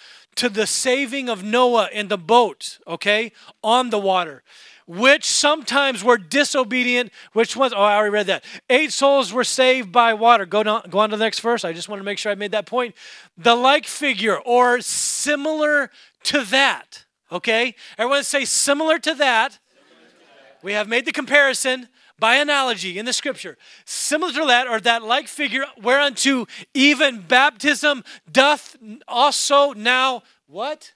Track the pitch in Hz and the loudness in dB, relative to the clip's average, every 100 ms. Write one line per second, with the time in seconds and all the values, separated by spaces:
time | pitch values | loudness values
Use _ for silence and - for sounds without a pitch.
0 | - - _ - 240 202 208 - 262 262 | -20 -20 _ -4 -4 -2 -4 -2 -2 -2
1 | 262 269 247 208 208 240 247 233 190 208 | -2 -6 -6 -8 -2 2 2 2 0 -4
2 | 196 202 160 240 214 139 - - - 165 | -6 -6 2 4 4 -4 -16 -16 -12 -6
3 | 202 208 226 _ - _ 214 247 247 214 | 0 0 -2 _ -20 _ 0 0 2 -2
4 | 196 185 165 135 _ - - - - 170 | 0 0 -2 -10 _ -20 -20 -20 -14 0
5 | 254 302 - - 294 311 240 262 277 220 | 4 4 2 0 2 0 0 0 0 -2
6 | 214 233 165 254 190 277 226 254 247 247 | 2 2 2 0 0 0 -2 -2 0 -2
7 | 233 - - 214 226 240 262 208 208 208 | -4 -10 -6 -2 -2 0 -2 2 2 4
8 | 208 208 196 165 - - - 254 302 - | 2 0 -2 -4 -6 -14 0 0 0 2
9 | 277 277 208 233 233 - 254 254 202 240 | 4 4 0 -2 -4 2 2 2 2 2
10 | 233 214 226 226 180 208 214 214 185 185 | 2 4 4 4 2 -2 0 -2 -2 0
11 | 214 208 220 - 226 240 175 165 180 202 | 0 0 -2 -2 -4 -2 -4 -8 -10 -10
12 | 196 196 214 202 208 214 - 240 240 - | -8 -6 -6 -4 -4 -6 -4 -6 -6 -8
13 | - - - - 233 233 262 294 - - | -20 -20 -20 -2 2 4 4 2 -2 -6
14 | 285 196 220 165 240 247 247 247 - - | -4 -2 -2 -2 0 2 4 2 -4 -6
15 | - - 285 294 294 311 302 294 262 _ | -4 -4 -4 -4 -2 -2 0 0 -2 _
16 | - _ - 294 202 262 277 143 - - | -20 _ -4 -4 0 0 0 -2 -10 -20
17 | _ _ - 175 240 220 247 - - - | _ _ -12 -8 -2 0 -2 -6 -18 -6
18 | 247 285 - 285 247 - - 285 320 330 | -2 0 0 -2 -2 -2 0 0 2 0
19 | 311 294 277 226 262 - _ _ _ _ | -2 0 2 2 0 -6 _ _ _ _
20 | _ _ _ - - _ 185 208 208 240 | _ _ _ -20 -20 _ -6 -4 -2 -2
21 | 269 - 247 285 277 247 262 254 247 _ | -2 -6 2 4 4 0 -2 -4 -8 _
22 | _ - 220 262 294 285 262 208 185 180 | _ -2 2 2 2 0 0 -4 -6 -8
23 | 233 240 285 254 175 - - - - - | -6 -6 -6 -8 -12 -18 -20 -20 -12 -8
24 | - 302 349 262 302 240 254 226 233 233 | -2 -2 -2 -2 2 2 2 -2 0 0
25 | 220 262 240 - 277 254 277 - 214 277 | 0 -2 -2 -6 -4 -4 -6 -6 0 2
26 | 285 220 269 262 208 - - 277 277 277 | 2 0 0 0 -4 -14 -8 2 2 4
27 | 285 233 165 254 285 214 294 285 302 269 | 0 -2 2 4 4 0 -2 0 -2 -2
28 | - - - 190 277 294 - - 220 226 | -8 -20 -2 2 4 2 -4 -20 -20 -20
29 | - 247 285 - - 285 285 208 233 254 | -6 2 2 2 2 4 2 0 -2 0
30 | 262 240 _ _ _ 160 262 302 - | 0 -2 _ _ _ -10 -10 -10 -16